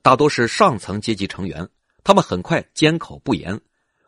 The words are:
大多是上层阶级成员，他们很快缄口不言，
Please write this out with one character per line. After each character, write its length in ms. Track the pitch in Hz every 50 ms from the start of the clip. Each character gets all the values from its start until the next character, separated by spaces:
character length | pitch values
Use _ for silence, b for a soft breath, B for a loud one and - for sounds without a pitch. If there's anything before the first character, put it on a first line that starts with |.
大 140 | - 131 131
多 120 | 120 147 147
是 200 | - - 120 113
上 280 | - - 220 185 131
层 240 | 95 - - 95 107
阶 140 | 104 113 113
级 140 | 95 98 92
成 180 | - - 95
员， 200 | 92 73 76 90 - _ _ _ _ _ _
他 100 | - -
们 80 | 196 196
很 220 | - - - 90
快 180 | - - 170 127 - _ -
缄 240 | - 156 151 165 165
口 220 | - - 147 143
不 120 | - 147
言， 260 | 113 76 71 82 98 113 _ _ _ _ _ _ _ _ _